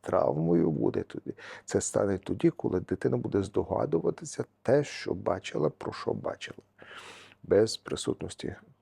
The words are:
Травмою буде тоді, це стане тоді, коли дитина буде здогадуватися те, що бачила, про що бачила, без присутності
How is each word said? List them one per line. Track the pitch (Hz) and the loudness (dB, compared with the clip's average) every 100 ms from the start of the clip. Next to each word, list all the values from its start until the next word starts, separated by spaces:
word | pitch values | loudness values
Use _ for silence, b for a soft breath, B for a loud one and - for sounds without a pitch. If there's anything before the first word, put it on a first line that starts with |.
Травмою | - - - 151 - 175 - | 0 2 2 2 4 4 4
буде | - 55 - | 2 2 0
тоді, | - - - - B B | -4 -10 -12 -14 B B
це | - 101 | -2 -2
стане | - - 101 95 | 0 0 2 0
тоді, | - 92 170 | -2 2 2
коли | - - 90 | 2 0 0
дитина | 82 95 127 123 | 0 0 0 0
буде | - 101 | 0 0
здогадуватися | 98 101 - 95 117 113 - 165 165 - - _ | 0 -2 0 0 2 2 0 -2 -10 -8 -10 _
те, | - 139 | 2 2
що | 147 - - | 2 -6 -6
бачила, | 92 101 95 - - 78 | -2 -2 -2 -2 0 0
про | - - | 0 -8
що | - - | -6 -4
бачила, | - - - - - _ _ B B B B B B | -2 -4 -8 -12 -14 _ _ B B B B B B
без | - 95 110 - | 4 6 6 0
присутності | - - - - - - - - - _ | -6 -6 -2 -4 -6 -6 -8 -8 -16 _